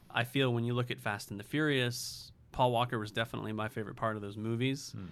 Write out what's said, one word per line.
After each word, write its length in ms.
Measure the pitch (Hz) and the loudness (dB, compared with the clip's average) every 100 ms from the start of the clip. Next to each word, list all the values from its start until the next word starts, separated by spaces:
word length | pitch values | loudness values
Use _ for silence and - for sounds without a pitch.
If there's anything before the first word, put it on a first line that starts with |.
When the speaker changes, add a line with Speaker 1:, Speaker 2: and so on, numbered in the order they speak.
| - | -4
Speaker 1:
I 140 | - | 0
feel 280 | 120 135 131 | 2 4 4
when 100 | 120 | 4
you 100 | 117 | 2
look 160 | 120 123 | 0 0
at 100 | 123 | -2
Fast 300 | 113 101 - | -2 -4 -4
and 80 | 101 | -10
the 40 | |
Furious, 880 | 104 143 156 135 123 123 - - - - - | -4 0 4 4 2 0 -6 -10 -14 -20 -6
Paul 180 | - 127 | 2 4
Walker 280 | 117 120 120 | 6 2 0
was 120 | 107 | -2
definitely 420 | 107 113 117 104 | -2 -2 -2 -4
my 160 | 107 107 | -2 -4
favorite 280 | 113 104 120 | -4 -8 -2
part 180 | 113 107 | -2 -2
of 60 | |
those 140 | 101 107 | -4 -4
movies. 560 | 110 117 131 139 - 110 | -2 0 0 0 -6 -10
Speaker 2:
Hmm. 100 | 92 | -12